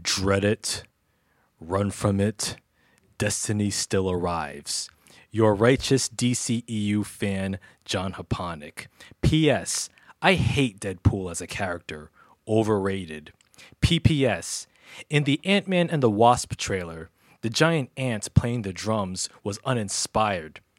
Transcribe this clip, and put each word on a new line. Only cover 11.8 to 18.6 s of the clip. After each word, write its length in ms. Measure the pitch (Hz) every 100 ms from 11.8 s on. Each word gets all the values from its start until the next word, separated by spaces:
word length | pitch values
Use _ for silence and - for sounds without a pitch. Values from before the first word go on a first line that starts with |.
| - 78 - _ _ _ -
Overrated. 840 | 110 107 104 98 98 85 78 76 - _ - - -
P 180 | - 165
P 280 | - 151 131
S, 400 | 95 - - - _ - - -
in 160 | 147
the 160 | 139 143
Ant-Man 440 | 190 196 190 180 170
and 120 | 165
the 80 | 123
Wasp 460 | 104 120 123 - -
trailer, 520 | - 98 85 82 80 _ _ _
the 80 | 117
giant 400 | 110 160 165 131 -
ant 360 | 131 107 -
playing 280 | - 120 120